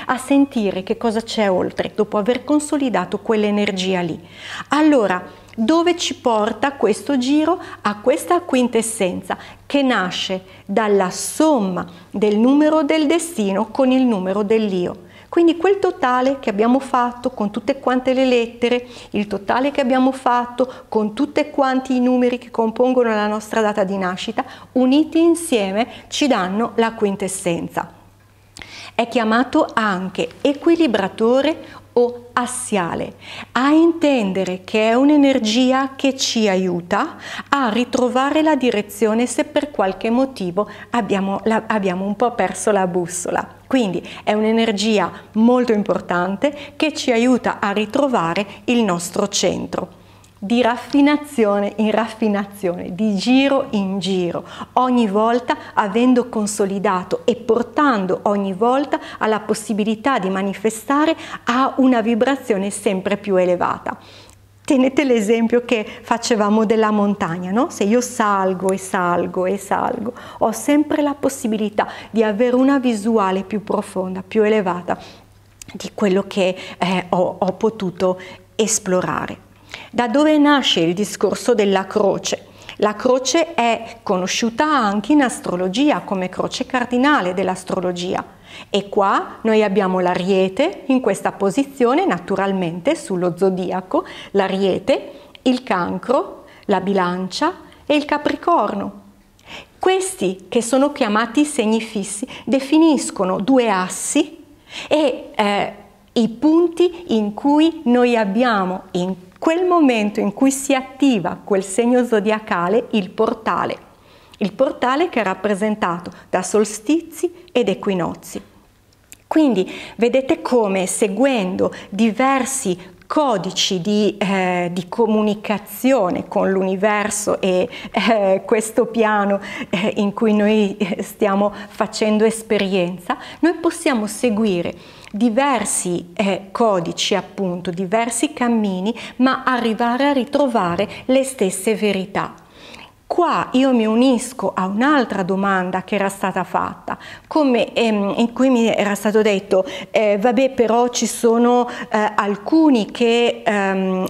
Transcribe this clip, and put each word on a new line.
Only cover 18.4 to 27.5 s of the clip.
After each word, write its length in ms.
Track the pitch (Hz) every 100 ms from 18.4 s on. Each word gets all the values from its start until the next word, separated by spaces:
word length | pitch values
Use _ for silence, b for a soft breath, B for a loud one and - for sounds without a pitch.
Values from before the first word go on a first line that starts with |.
| 226 226 240 247 247 B B
il 160 | 208 208
totale 440 | 202 - 240 277
che 100 | 277
abbiamo 300 | 254 262 262
fatto 760 | 262 247 240 240 240 254 - -
con 260 | 220 214
tutti 360 | 220 294 - 294
quanti 460 | - 262 262 262 254
i 40 |
numeri 380 | 247 254 247 247
che 120 | -
compongono 600 | - 226 226 254 254 233
la 180 | 214 208
nostra 340 | 214 214 226
data 220 | 208 208
di 140 | 190 196
nascita, 480 | 185 185 - - - B B
uniti 460 | 262 254 285 302 320
insieme 680 | 339 330 339 233 196 202 247 B B
ci 200 | - 294
danno 440 | 233 185 202 233 -
la 180 | 226
quintessenza. 1000 | 226 202 196 190 - 175